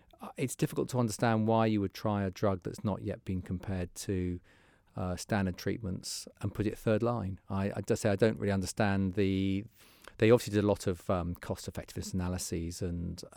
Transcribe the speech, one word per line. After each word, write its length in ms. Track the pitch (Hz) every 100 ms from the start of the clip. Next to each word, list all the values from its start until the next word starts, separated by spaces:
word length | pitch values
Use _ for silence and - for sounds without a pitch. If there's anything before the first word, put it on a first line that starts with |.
| _ -
uh, 80 | - -
it's 180 | 131 -
difficult 320 | 156 - 123
to 100 | 123
understand 480 | 117 - 120 110 110
why 180 | 113 113
you 160 | 107
would 120 | 98
try 300 | - 110 104
a 60 | 98
drug 320 | - 104 95
that's 200 | - -
not 180 | 107 92
yet 240 | 107 - -
been 160 | 92
compared 520 | - 90 - 92 87 -
to, 440 | - 95 92 90 - - _ _ _ -
uh, 200 | 92 90
standard 420 | - 104 95 90
treatments 720 | 101 95 95 95 - - - -
and 120 | 104
put 140 | - 104
it 100 | -
third 260 | - 107
line. 360 | 117 120 98 95 -
I, 140 | 98 98 -
I 60 | 98
just 160 | 113
say 80 | 110
I 60 | 98
don't 240 | 113 104
really 140 | 101
understand 640 | 98 92 - 104 98 95 95
the, 500 | 95 95 98 98 104 _ - - - -
they 120 | 110
obviously 220 | 120 -
did 100 | 101
a 40 | 101
lot 200 | 98 -
of, 220 | 87 -
um, 260 | 95 85 87
cost 260 | - 95 -
effectiveness 460 | - - - 90
analyses 680 | 92 90 90 - 87 85 87
and, 400 | 92 87 87 87 -